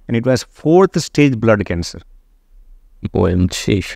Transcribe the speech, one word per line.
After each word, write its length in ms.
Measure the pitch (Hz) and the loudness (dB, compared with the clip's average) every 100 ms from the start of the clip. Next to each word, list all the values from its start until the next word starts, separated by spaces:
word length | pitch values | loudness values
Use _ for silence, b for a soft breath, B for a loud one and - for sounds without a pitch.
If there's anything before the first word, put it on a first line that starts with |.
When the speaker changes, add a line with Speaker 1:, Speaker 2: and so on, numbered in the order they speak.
| - | -6
Speaker 1:
And 120 | 117 | -2
it 60 | 127 | 0
was 180 | 127 - | -2 -4
fourth 640 | _ 151 175 190 170 - | _ 2 2 2 -2 -2
stage 340 | - 143 120 | 2 2 2
blood 220 | 113 104 95 | 2 2 0
cancer। 320 | 87 95 - - - _ _ _ - - - _ _ - 95 | -6 -6 -12 -20 -20 _ _ _ -20 -20 -20 _ _ -6 -2
Speaker 2:
O 120 | 92 | 0
M 200 | 90 90 | 2 0
G। 300 | - - 104 - | -2 -2 -2 -2